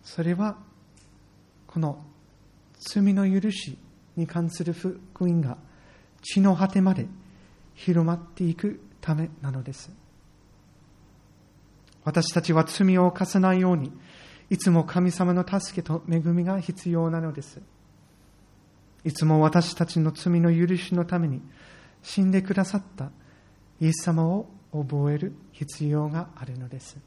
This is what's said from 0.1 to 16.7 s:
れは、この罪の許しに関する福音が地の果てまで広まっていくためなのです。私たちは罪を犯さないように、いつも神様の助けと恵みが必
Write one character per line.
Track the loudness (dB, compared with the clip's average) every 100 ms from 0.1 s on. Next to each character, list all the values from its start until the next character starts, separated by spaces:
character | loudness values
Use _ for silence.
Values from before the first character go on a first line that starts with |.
| -4
れ | -2
は、 | -2 -4 -6 -20 _ _ -20 _ -20 _ _ _ _ -8
こ | -4
の | -4 -6 -16 -20 _ _ -20 _ _ -18
罪 | -4 2 4
の | 4 4
許 | 2 0
し | -4 -10 -16 -20 _ _ -6
に | -4
関 | -2 -4
す | -4
る | -6
福 | -4 -6 -8 -18 -2
音 | 0 2
が | 0 -6 -16 -20 -20 -20 _ _
地 | -2 4
の | 4 4
果 | 2
て | 4
ま | 4
で | 2 -4 -12 -20 -20 -20 -20 -20 -6
広 | 0 2
ま | 2
っ | -2
て | -8 -4
い | -4 -2
く | -4 -6 -18 -10
た | -4
め | -2 -4 -6
な | -8
の | -8
で | -10
す。 | -14 -18 -20 _ _ _ _ _ _ _ _ -20 -20 -20 -20 _ _ _ _ _ _ _ -8
私 | -2 0 0
た | -2
ち | 2
は | 2
罪 | 2 2 4 6
を | 4
犯 | 2
さ | -2 2
な | 2
い | 2
よ | 2
う | 0
に、 | -2 -10 -20 -20 -20 -20 -6
い | 0
つ | 4
も | 4
神 | 2 0 0
様 | 2 0
の | 2 0
助 | -4 -4 -8
け | -6
と | -6 -2
恵 | 0
み | 2 0
が | 0 -2
必 | -4